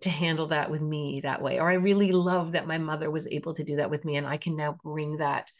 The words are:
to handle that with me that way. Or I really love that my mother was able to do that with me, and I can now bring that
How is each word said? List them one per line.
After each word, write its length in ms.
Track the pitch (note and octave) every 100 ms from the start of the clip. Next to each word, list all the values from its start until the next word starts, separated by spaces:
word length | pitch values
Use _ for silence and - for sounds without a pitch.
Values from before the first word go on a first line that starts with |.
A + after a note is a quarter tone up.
to 80 | F#3+
handle 380 | D3+ E3 D#3+ D#3
that 240 | D#3 -
with 100 | D3+
me 400 | D3+ D3+ C#3+ C#3
that 220 | C#3 -
way. 160 | C#3 C#3
Or 100 | E3
I 60 | F#3
really 360 | F#3 G3+ G3+
love 420 | F#3 F3+ F3+ E3
that 140 | E3 D#3+
my 120 | D#3+
mother 300 | D#3+ D3+ D#3
was 160 | D#3 C#3+
able 260 | D3 E3
to 100 | D#3
do 120 | D3 C#3+
that 160 | D3
with 120 | D3
me, 140 | D#3+ C#3+
and 80 | C#3+
I 120 | D3
can 180 | - D#3
now 240 | D3+ C#3+
bring 340 | D#3+ D3+ D3+ D3+
that 340 | D3 C3+ - -